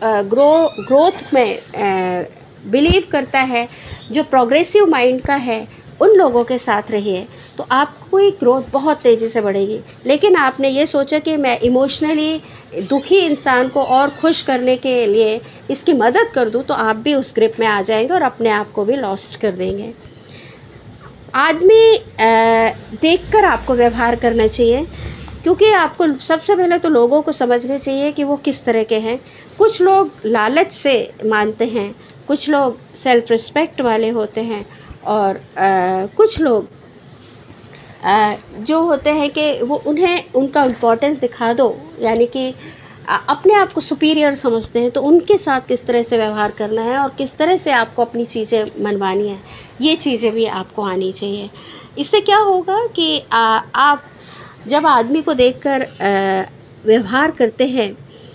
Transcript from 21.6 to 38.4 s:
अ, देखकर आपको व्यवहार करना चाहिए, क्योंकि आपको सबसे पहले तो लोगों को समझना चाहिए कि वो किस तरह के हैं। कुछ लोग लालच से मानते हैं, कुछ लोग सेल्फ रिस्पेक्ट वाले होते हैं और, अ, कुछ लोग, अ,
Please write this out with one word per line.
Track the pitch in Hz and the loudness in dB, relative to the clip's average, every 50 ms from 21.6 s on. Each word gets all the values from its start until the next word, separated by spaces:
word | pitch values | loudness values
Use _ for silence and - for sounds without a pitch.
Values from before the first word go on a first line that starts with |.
| 359 381 440 453 453 453 440 | 6 6 8 8 8 6 6
अ, | - - - - - 220 226 226 220 226 226 226 226 226 - - - - - 220 - | 4 0 -10 -4 0 2 4 4 4 4 4 2 2 2 0 -2 -6 -14 -16 -8 -2
देखकर | - 320 339 359 - - 427 427 403 | 2 2 2 0 0 0 2 4 4
आपको | 349 247 214 - - 254 | 4 2 0 -2 -2 2
व्यवहार | 240 240 233 226 240 240 240 240 | 2 2 2 2 0 0 0 0
करना | 233 - 240 226 233 220 | 0 0 0 2 2 0
चाहिए, | 214 220 - 240 226 240 269 330 - - - - - - - - - - - - | 0 2 2 2 2 2 0 -2 -8 -10 -14 -14 -14 -14 -14 -16 -18 -18 -6 0
क्योंकि | 320 370 - 403 440 | 0 2 4 4 4
आपको | 427 370 339 359 - - 359 311 277 262 | 4 4 2 0 -2 0 0 0 0 -4
सबसे | - - 320 320 - - 403 | -2 -2 -4 -2 0 0 0
पहले | 349 359 349 349 | 2 2 0 0
तो | 349 349 330 | 0 0 2
लोगों | 311 240 240 240 277 302 | 2 4 4 4 2 0
को | 302 320 | 0 -2
समझना | 294 - 254 240 240 240 247 254 277 | -4 -2 0 0 0 -2 -2 -4 -6
चाहिए | 277 269 269 269 269 285 302 | -6 -4 -4 -4 -2 -2 -4
कि | 294 302 285 | -2 -2 -2
वो | 277 285 | -2 -4
किस | 285 - 294 262 - - | -4 -4 -6 -6 -4 -4
तरह | 240 226 226 220 | -2 -2 -2 0
के | 220 226 | -2 -2
हैं। | 220 220 220 240 254 - - - - - - - | -4 -2 -4 -6 -8 -10 -16 -20 -20 -20 -20 -2
कुछ | - 415 440 440 - | 2 2 2 2 2
लोग | 359 381 381 392 392 294 - - - | 2 4 4 4 2 0 -4 -8 -4
लालच | 214 233 220 214 226 269 320 381 392 | -2 0 0 0 0 2 0 0 -2
से | - - - 285 262 214 - - - - 214 | -4 -4 -2 0 0 0 -2 -6 -10 -6 -4
मानते | 214 220 214 208 214 214 - 226 | -2 0 0 0 -2 -2 -4 -4
हैं, | 233 220 233 202 202 214 - - - - - - | -4 -2 -6 -6 -6 -10 -16 -20 -20 -20 -18 -4
कुछ | - 285 285 - 294 | -4 -4 -4 -2 -2
लोग | 302 277 277 247 226 - - - - | 0 0 0 -2 -4 -8 -16 -20 -20
सेल्फ | - - 262 247 240 233 - | -6 0 2 2 2 2 0
रिस्पेक्ट | 233 226 - - - 285 330 320 - - | -2 -2 -2 -4 -4 -4 -4 -4 -4 -4
वाले | 262 240 220 220 220 220 | -2 -2 0 0 -2 -2
होते | 240 226 214 208 - 226 | -2 -4 -6 -4 -6 -8
हैं | 233 233 220 202 208 - - - - - - - - | -8 -6 -8 -10 -10 -14 -20 -20 -20 -20 -20 -12 -6
और, | - 214 214 202 196 190 | -4 -2 0 0 -2 -2
अ, | - - - - 139 190 196 190 185 180 185 185 185 190 202 - | -6 -12 -14 -4 -2 0 2 2 2 0 0 -2 -4 -6 -6 2
कुछ | - 440 427 - - | 2 2 2 2 0
लोग, | 320 269 233 208 - - - - - - - - - - - - - - - - - - - - - - - - - - - - - | 0 0 0 0 -2 -6 -16 -20 -20 -20 -20 -20 -20 -20 -20 -20 -20 -20 -20 -20 -20 -20 -20 -20 -20 -20 -20 -20 -20 -20 -20 -6 0
अ, | 180 202 220 214 208 202 - | 2 2 2 2 0 -2 -6